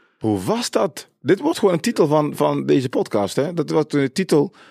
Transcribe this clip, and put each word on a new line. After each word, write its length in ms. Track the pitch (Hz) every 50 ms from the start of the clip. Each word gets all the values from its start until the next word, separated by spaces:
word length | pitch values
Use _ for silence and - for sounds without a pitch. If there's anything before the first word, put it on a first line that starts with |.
| _ _ _ _
Hoe 220 | - 107 104 95
was 300 | 90 127 208 233 233 -
dat? 380 | - 226 202 180 - - - _ _ _
Dit 200 | - 127 185 196
wordt 180 | 294 320 339 -
gewoon 160 | - 202 175
een 60 | 165
titel 260 | - 233 233 - 185
van, 300 | 143 151 156 151 143 135
van 300 | - 147 147 147 143 135
deze 220 | 135 147 143 127 131
podcast, 480 | - 180 190 - - 104 101 95 -
hè? 180 | - 135 165 175
Dat 160 | 165 147 143
was 160 | 160 160 151 151
de 240 | - 143 135 135
titel, 400 | - - 190 - 180 151 143 143 - - - -